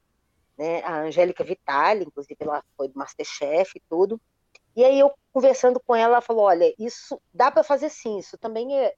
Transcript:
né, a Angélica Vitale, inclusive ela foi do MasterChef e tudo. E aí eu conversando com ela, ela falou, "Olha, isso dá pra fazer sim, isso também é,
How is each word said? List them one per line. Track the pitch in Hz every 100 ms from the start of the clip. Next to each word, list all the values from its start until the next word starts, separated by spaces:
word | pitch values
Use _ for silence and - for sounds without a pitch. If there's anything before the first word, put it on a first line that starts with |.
| _ _ _ _ _ -
né, | 156 170
a | 170 160
Angélica | 156 156 180 180 165
Vitale, | 185 - 139 165 214 160
inclusive | - 143 151
ela | 151 147 - -
foi | 135
do | 135
MasterChef | 139 - 147 - 143 156 190 -
e | -
tudo. | 165 196 226 _ _ _ _ _ -
E | 254
aí | 277
eu | 277 277 _
conversando | 262 262 262 247 247
com | - 233
ela, | 226
ela | 240
falou, | 240 226
"Olha, | 202 170 170 -
isso | 226 - - 269 _
dá | - 254
pra | 302
fazer | 294 277 294
sim, | - 233 202
isso | 165 -
também | 226 220 247 277
é, | 240